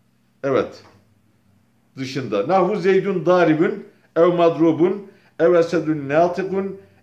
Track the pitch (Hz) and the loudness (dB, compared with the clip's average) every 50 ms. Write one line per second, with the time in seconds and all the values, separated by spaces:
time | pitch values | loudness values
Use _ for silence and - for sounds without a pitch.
0 | _ _ _ _ _ _ _ _ - 139 135 113 151 - - - - - _ _ | _ _ _ _ _ _ _ _ -4 -2 0 0 -2 -2 -8 -16 -20 -20 _ _
1 | _ _ _ _ _ _ _ _ _ _ _ _ _ _ _ _ _ _ _ 131 | _ _ _ _ _ _ _ _ _ _ _ _ _ _ _ _ _ _ _ -12
2 | 135 127 - 143 120 104 104 101 101 147 185 190 180 185 214 196 170 196 190 190 | -12 -8 -8 -8 -6 -4 -4 -2 0 0 2 2 2 0 0 -2 0 2 2 2
3 | 180 196 190 175 151 170 180 180 170 160 156 151 180 214 226 - - - - _ | 0 0 -2 -2 0 2 2 4 4 2 2 2 0 0 -2 -4 -10 -16 -20 _
4 | _ _ _ 165 165 180 175 170 170 170 156 143 160 165 151 139 165 196 196 - | _ _ _ 2 2 2 2 2 2 2 2 2 2 0 2 2 0 0 0 -4
5 | - - - _ _ _ _ - 160 175 175 170 165 170 185 165 151 156 156 147 | -8 -14 -20 _ _ _ _ 0 2 2 4 2 2 0 -2 -4 -2 -2 -4 -4
6 | 139 135 143 156 175 180 175 190 180 160 185 196 196 196 180 - - - _ _ | -4 -2 0 2 2 0 0 -4 -6 -6 -6 -6 -6 -6 -10 -14 -18 -20 _ _